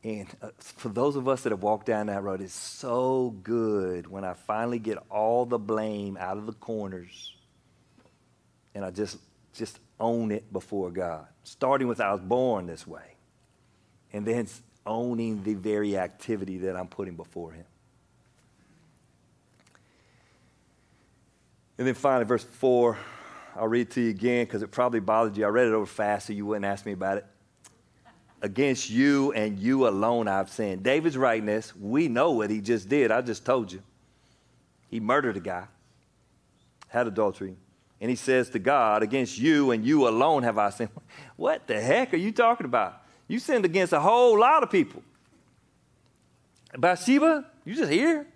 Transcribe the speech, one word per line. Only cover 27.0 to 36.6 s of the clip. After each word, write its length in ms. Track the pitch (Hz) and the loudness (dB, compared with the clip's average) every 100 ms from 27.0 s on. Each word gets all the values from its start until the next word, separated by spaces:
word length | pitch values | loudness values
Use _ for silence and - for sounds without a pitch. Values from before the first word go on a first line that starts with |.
| 95 98 | -2 -4
it. 60 | - _ _ _ - _ _ _ _ _ _ _ | -6 _ _ _ -20 _ _ _ _ _ _ _
"Against 480 | 107 95 139 127 - | -8 0 0 0 -2
you 420 | 110 143 143 139 | 2 4 4 2
and 260 | 113 107 101 | 0 -2 -2
you 300 | 107 135 123 | 0 4 4
alone 400 | 98 110 120 107 | 4 2 2 0
I've 220 | 98 98 | -2 -2
sinned." 340 | - 107 95 | -4 -4 -2
David's 340 | 101 143 160 131 | 0 2 2 2
writing 280 | 131 113 104 | 2 2 0
this. 280 | 107 110 - | -2 -4 -12
We 340 | 101 131 165 | -2 0 2
know 220 | 120 160 | 2 2
what 180 | 127 107 | 2 0
he 120 | 107 | -2
just 280 | 101 117 98 | 0 -2 2
did. 200 | 143 120 | 2 4
I 120 | 110 | 2
just 240 | 127 107 - | 0 -6 0
told 260 | 131 107 | -2 -2
you. 100 | 92 - _ _ _ _ _ _ _ _ _ _ | -10 -18 _ _ _ _ _ _ _ _ _ _
He 100 | 113 | -8
murdered 380 | 107 135 131 101 | 0 2 2 -4
a 20 | |
guy, 280 | 87 90 98 _ _ _ _ _ _ _ _ _ | -6 -8 -10 _ _ _ _ _ _ _ _ _